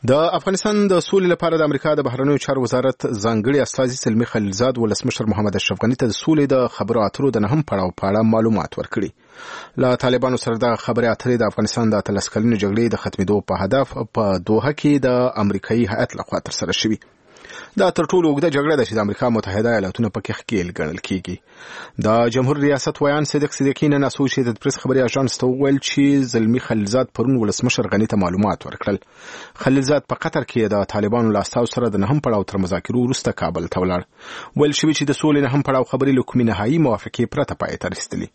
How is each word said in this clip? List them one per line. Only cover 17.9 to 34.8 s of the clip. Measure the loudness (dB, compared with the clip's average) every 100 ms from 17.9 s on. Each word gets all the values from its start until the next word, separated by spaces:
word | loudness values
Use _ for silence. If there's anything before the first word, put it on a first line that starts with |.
| 2
تر | 0
ټولو | 2 2
اوږده | 2 2
جګړه | 0 0 0
ده |
چې | 0 0
د |
امریکا | -2 0 0
متحده | 0 0 -2 0
ایالاتونه | 0 -2 -2 -4
پکې | -4 -8 -10
ښکیل | -4 -4 -4 -4
ګڼل | -6 -6 -6
کیږي. | -6 -6 -12 _ -20 -20 -18 -16 -4 2
د | 4 4
جمهور | 2 0 2
ریاست | 2 2 -2 -2
ویان | 0 0 0
صدیق | 0 -2 0
صدیقي | -2 2 2
نن | 2 0
اسوسییټډ | 0 -2 0 0 0
پریس | -4 -4
خبري | 0 2
اژانس | 2 2 -2 0
ته | 0
وویل | 2 2 2 0
چې | 2 4 4 2
زلمي | 2 2 0 0
خلیلزاد | -2 0 0 0 -2
پرون | 0 2
ولسمشر | 0 0 -2 0 0
غني | 0 2
ته | 2
معلومات | 0 0 0 -2 -8
ورکړل. | -8 -4 -4 _ -20 -20 -18 -20 -4
خلیلزاد | 2 2 2 0 0
په | -6
قطر | -4 -4 -2
کې | 0 2
د | 0 0
طالبانو | 0 0 2 2 2
له | 0
استازو | -2 -2
سره | 0 -2
د | 0
نهم | 0 0 2
پړاو | 0 -2
تر | -2
مذاکرو | -2 -2 -2 0
وروسته | 0 0 -2 -2
کابل | -4 -4 -4
ته | -2
ولاړ. | 0 -2 -6 _ -18 -16 -10 0
ویل | 0 2